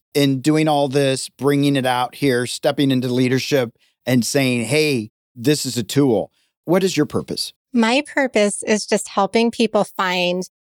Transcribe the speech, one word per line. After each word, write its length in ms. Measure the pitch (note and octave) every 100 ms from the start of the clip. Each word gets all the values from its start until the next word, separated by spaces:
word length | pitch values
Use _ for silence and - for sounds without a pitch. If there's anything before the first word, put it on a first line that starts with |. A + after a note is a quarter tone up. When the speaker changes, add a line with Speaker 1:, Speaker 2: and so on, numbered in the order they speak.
| _
Speaker 1:
in 280 | C#3+ C#3 C3
doing 260 | D3 D#3 D#3
all 200 | D3 C#3
this, 420 | C#3 C3+ C3 -
bringing 460 | - C#3 C#3+ C#3+ C#3
it 100 | B2+
out 300 | B2 B2+ -
here, 300 | C#3 B2 A#2+
stepping 460 | - D3+ C#3+ C#3
into 160 | B2+ B2
leadership 720 | B2 B2+ C3 - C#3+ A#2 _ _ _ A#2+
and 200 | B2+ A2
saying, 400 | C#3+ C3 A#2+ A2+
"Hey, 460 | D3+ D3+ B2+ G#2+ _ _ B2
this 300 | B2 E3+ B2+
is 120 | A#2
a 60 |
tool"? 480 | G#2+ C#3 C#3+ G#2 D2+ _ _ _ -
What 180 | F#3
is 120 | F#3+ D3
your 100 | D3+
purpose? 480 | G2+ - - - _ _
Speaker 2:
My 300 | B3 A3 C4 D4
purpose 580 | D4+ C4 G#3+ G#3 -
is 220 | - G#3 -
just 240 | G#3 -
helping 420 | - G3 A3+ A#3
people 320 | - A3 G#3
find 600 | F#3+ - F#3 F3+ F3 F3+ F3+ _